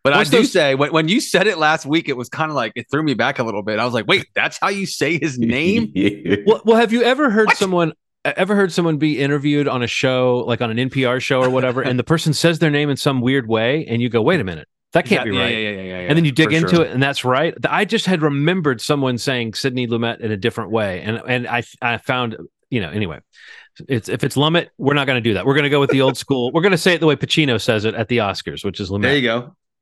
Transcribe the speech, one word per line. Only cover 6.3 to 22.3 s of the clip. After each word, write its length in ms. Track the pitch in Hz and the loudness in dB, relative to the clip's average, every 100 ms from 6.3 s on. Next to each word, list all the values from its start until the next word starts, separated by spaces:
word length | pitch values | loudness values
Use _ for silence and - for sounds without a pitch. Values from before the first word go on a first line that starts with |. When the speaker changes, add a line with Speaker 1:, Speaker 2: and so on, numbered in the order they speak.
| - 202 | 0 2
Speaker 2:
Well, 140 | 220 214 | 2 4
well, 120 | 226 | 4
have 140 | 226 | 4
you 120 | 240 | 2
ever 260 | 233 262 285 | 2 2 2
heard 160 | 208 214 | 2 2
Speaker 1:
What? 120 | - | 2
Speaker 2:
someone, 360 | 196 175 160 - _ _ - | 2 0 0 -4 _ _ -6
e-, 60 | - | -2
ever 200 | 190 202 | 0 2
heard 160 | 190 | 0
someone 260 | 185 170 151 | 0 0 0
be 220 | 156 131 | 0 0
interviewed 480 | 139 147 147 147 143 | 0 0 0 0 0
on 140 | 127 | 0
a 40 | 117 | -2
show, 560 | - 131 127 127 123 117 | 0 0 2 2 2 0
like 140 | 117 | -2
on 80 | 120 | 0
an 100 | 113 | -2
N 100 | 131 | -2
P 160 | 139 123 | 0 0
R 140 | 127 | 0
show 200 | - 131 | 0 2
or 80 | 127 | 2
whatever, 300 | 127 127 123 | 2 0 -2
and 160 | 127 123 | -2 -2
the 40 | |
person 300 | - 160 160 | 0 0 0
says 260 | 143 170 160 | 2 0 2
their 100 | 160 | 2
name 180 | 147 147 | 2 0
in 80 | 135 | 0
some 240 | 147 131 | 0 0
weird 260 | 120 135 110 | 0 0 0
way, 380 | 110 117 156 - | 0 2 0 -2
and 160 | 117 | -2
you 80 | 120 | 0
go, 140 | 113 | 2
"Wait 160 | 120 180 | 2 2
a 40 | |
minute, 240 | 95 80 - _ _ | -2 -8 -14 _ _
that 120 | - 147 | 0 2
can't 200 | 147 120 | 0 2
Speaker 1:
Yeah, 60 | |
Speaker 2:
be 60 | 127 | -2
Speaker 1:
yeah, 60 | |
Speaker 2:
right." 100 | 120 | 0
Speaker 1:
yeah, 60 | 113 | -2
yeah, 100 | 107 | -4
yeah, 140 | 98 | -6
yeah, 140 | 92 90 90 | -8 -8 0
Speaker 2:
And 100 | 156 | 2
then 80 | 156 | 2
you 60 | |
dig 180 | 131 156 | 4 4
Speaker 1:
for 60 | 160 | 4
Speaker 2:
into 200 | 180 175 | 4 2
Speaker 1:
sure. 80 | 151 | 2
Speaker 2:
it, 60 | |
and 100 | 127 | 0
that's 220 | 139 139 | 0 0
right. 300 | 123 127 160 | 0 2 0
Th-, 180 | - - | -4 -4
I 140 | 165 196 | -2 0
just 220 | 220 185 | -2 0
had 160 | 180 | 2
remembered 580 | 151 143 151 190 147 117 | 2 2 0 0 0 -2
someone 380 | - 147 131 120 | -2 0 0 -2
saying 340 | - 123 113 | -2 -2 -4
Sidney 320 | - 135 127 120 | -4 -4 -2 -2
Lumet 320 | 117 117 113 | -2 -2 -4
in 120 | 110 | -4
a 60 | 104 | -2
different 340 | 117 - 95 | -2 -4 -4
way, 300 | 113 101 90 | -2 -2 -4
and, 200 | 104 113 - | -6 -6 -4
and 200 | 127 120 | -4 -2
I, 160 | 120 - - | -6 -6 -6
I 180 | 120 113 | -4 -4
found, 400 | - 127 120 | -4 -2 -2